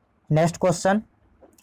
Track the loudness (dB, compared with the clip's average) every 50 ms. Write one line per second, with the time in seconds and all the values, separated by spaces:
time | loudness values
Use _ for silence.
0 | _ _ _ _ _ -2 0 2 2 0 -2 -2 -2 -2 -2 0 0 0 0 -2
1 | -4 -8 _ _ _ _ _ _ -20 _ _ _